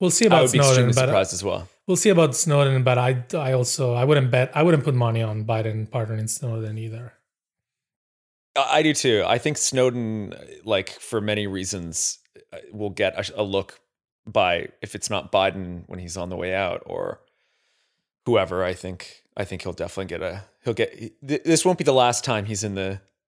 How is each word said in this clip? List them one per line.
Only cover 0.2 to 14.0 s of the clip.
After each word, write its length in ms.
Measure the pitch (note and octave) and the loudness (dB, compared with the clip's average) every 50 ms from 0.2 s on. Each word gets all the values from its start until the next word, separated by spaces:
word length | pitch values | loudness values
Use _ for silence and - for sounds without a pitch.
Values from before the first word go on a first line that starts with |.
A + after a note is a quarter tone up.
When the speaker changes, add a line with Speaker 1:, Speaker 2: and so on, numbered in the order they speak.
| A#3 | 6
Speaker 2:
I 20 | |
Speaker 1:
about 160 | G#3 - D#3+ | 6 8 8
Speaker 2:
would 100 | C#3 B2 | 6 6
be 60 | A2+ C#3 | 6 6
Speaker 1:
Snowden, 120 | C#3+ C3+ | 6 6
Speaker 2:
extremely 220 | C3 B2+ B2 B2 A#2+ | 6 6 6 4 4
Speaker 1:
but 120 | C3 C3 | 4 4
Speaker 2:
surprised 260 | C3+ A#2 F#2+ G2 - F#2 | 4 4 2 2 2 -2
as 100 | F2+ G2 | -4 -4
well. 240 | F#2 F#2 F#2+ F2+ - _ _ _ | -4 -4 -4 -6 -12 _ _ _
Speaker 1:
We'll 100 | - F3+ | -2 0
see 120 | - - G#3+ | 2 4 4
about 260 | F#3 E3 D#3+ C#3+ B2+ | 6 6 6 4 4
Snowden, 480 | - - D#3+ C#3+ C#3+ C#3 C3+ C3+ C3 | 0 0 2 4 4 4 4 4 2
but 160 | B2 B2+ B2 B2 | 2 2 2 2
I, 260 | B2 C3 C3 B2 A#2+ - - | 2 2 0 -2 -4 -4 -4
I 180 | D#3 C3+ C3 | -4 -2 0
also, 420 | C3 B2 B2 - - - C3 A#2+ A#2+ | 0 0 0 -2 -2 -2 -2 0 0
I 80 | A#2+ C3 | 2 2
wouldn't 260 | C#3+ D3+ C#3+ C3 B2 | 4 4 4 2 2
bet, 180 | B2+ B2+ C3 - - | 2 0 0 0 2
I 100 | D3+ D#3+ | 2 4
wouldn't 180 | F3 D#3+ C#3+ | 4 4 4
put 120 | - D3+ C3 | 2 2 0
money 280 | B2 A#2+ A2+ A2+ A2+ | 2 2 0 0 0
on 220 | A2+ G#2+ G#2+ A2+ A2 | -2 -2 -4 -4 -4
Biden 440 | A#2 A2+ A2 A2 A2 G#2+ A2 G#2+ - | -2 -2 -2 -2 -4 -4 -6 -6 -6
pardoning 380 | - A#2+ A2 A2 A2 A2 A2 | -6 -6 -4 -4 -4 -6 -4
Snowden 500 | G#2+ - - C3 A#2+ A2+ A2+ A2 G#2+ G#2+ | -6 -6 -6 -6 -6 -6 -6 -8 -8 -8
either. 360 | A2 A2+ A2 A2 A#2 A#2 A2 - _ _ _ _ _ _ _ _ _ _ _ _ _ _ _ _ _ _ _ _ _ _ _ _ _ _ _ - | -10 -10 -10 -12 -14 -16 -18 -20 _ _ _ _ _ _ _ _ _ _ _ _ _ _ _ _ _ _ _ _ _ _ _ _ _ _ _ -2
Speaker 2:
I, 220 | C#3 C3+ - - D#3 | 0 2 2 4 4
I 40 | |
do 100 | D#3 D#3 | 4 2
too. 300 | C#3+ - - B2+ A2 G2+ E2+ | 2 2 2 2 2 2 2
I 140 | F2 A#2 B2 | 2 0 0
think 180 | - D3+ C#3+ | 0 -2 -2
Snowden, 800 | - - - C3+ B2+ B2+ B2+ A#2+ B2 A2+ A2 A2 G#2+ G2+ - - - C#2+ C2+ D#2 D#2 - | -2 -2 -2 2 2 2 2 2 -2 -4 -4 -6 -6 -8 -10 -12 -16 -18 -20 -20 -10 -4
like, 260 | G#2+ G#2 F#2+ F#2+ - | -2 -2 0 -2 -4
for 300 | - - - - A#2 G#2+ | -10 -16 -10 -6 -4 -2
many 260 | G#2 G#2 G#2 G#2+ G#2 | -2 0 -2 -2 -2
reasons, 720 | G2 F#2+ F#2 F#2+ F#2+ G#2 F2+ E2+ E2 E2 - - - - - _ _ _ - - _ | -4 -4 -6 -6 -6 -6 -8 -8 -8 -6 -6 -6 -6 -8 -10 _ _ _ -20 -20 _
uh, 60 | - - - - | -20 -20 -18 -16
will 180 | G2+ G#2 G#2 G#2 | -12 -8 -8 -6
get 400 | F#2 - G2 F#2 - G2 F#2+ - | -4 -2 -2 -2 -2 -4 -8 -6
a, 100 | - G#2 | -4 -6
a 40 | G#2 | -4
look 360 | G2 F#2+ G2 G2 - - _ _ _ _ _ | -2 -2 -4 -4 -6 -12 _ _ _ _ _